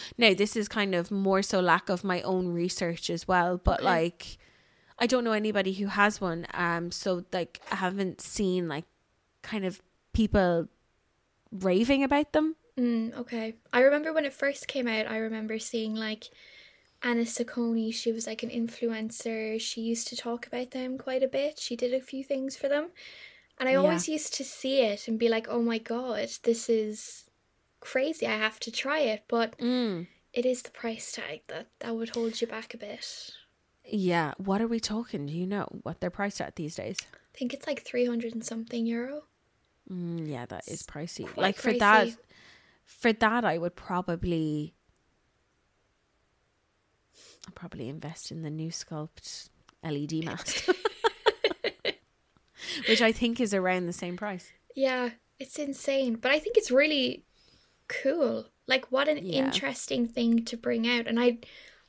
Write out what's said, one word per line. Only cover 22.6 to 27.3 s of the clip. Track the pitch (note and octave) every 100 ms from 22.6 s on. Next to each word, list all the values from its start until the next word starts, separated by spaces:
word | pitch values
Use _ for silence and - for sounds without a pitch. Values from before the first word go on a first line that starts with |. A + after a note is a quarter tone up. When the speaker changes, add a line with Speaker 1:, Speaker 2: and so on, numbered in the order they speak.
| C#4
Speaker 2:
them. | C#4+ E4+ - - - - - _ -
And | C4
I |
Speaker 1:
Yeah. | C4+
Speaker 2:
always | D4 E4 -
used | D#4 - -
to |
see | C4 - C4 C4+
it | A3+ G3+ -
and | A3
be | A#3
like, | A3+ A3+
"Oh | A#3+
my | A#3 A3+
God, | A3+ A#3 B3+ G#3+ A3+ -
this | - A#3 -
is | A3+ G#3+ G#3+ - - -